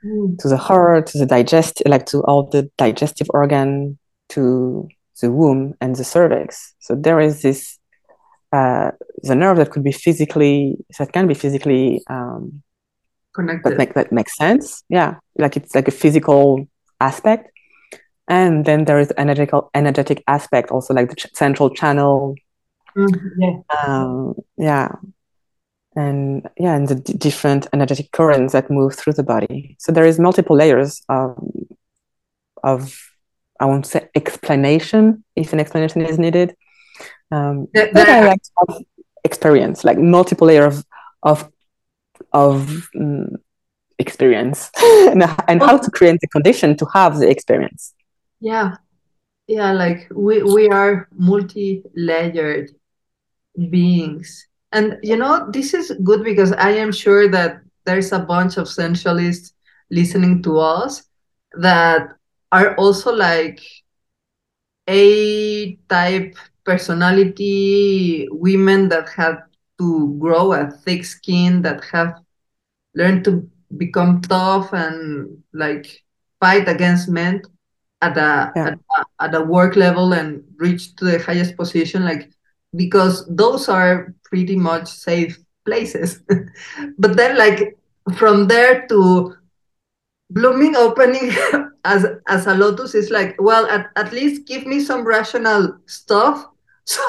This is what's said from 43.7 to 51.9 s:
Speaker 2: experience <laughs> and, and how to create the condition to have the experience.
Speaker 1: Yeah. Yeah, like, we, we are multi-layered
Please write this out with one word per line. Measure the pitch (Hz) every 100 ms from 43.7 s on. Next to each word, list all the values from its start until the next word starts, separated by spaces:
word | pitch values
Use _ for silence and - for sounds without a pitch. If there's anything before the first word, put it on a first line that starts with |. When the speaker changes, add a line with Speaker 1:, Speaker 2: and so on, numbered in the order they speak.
| _ _ -
Speaker 2:
experience | - - 135 110 120 147 -
<laughs> | -
and, | 466 440 381 185 170 160 -
and | 170
how | 190 262
to | -
create | - 180 165
the | -
condition | 156 156 - 151 151
to | 151
have | 196 180 151
the | -
experience. | 139 - - 64 - - _ _ _ _ _
Speaker 1:
Yeah. | 220 220 196 180 _ _ _ _ _ _ -
Yeah, | 214 202
like, | 190 175 170 - -
we, | 202 214
we | 202 202 214
are | 196 202 196 - -
multi-layered | 180 202 190 208 196 190 -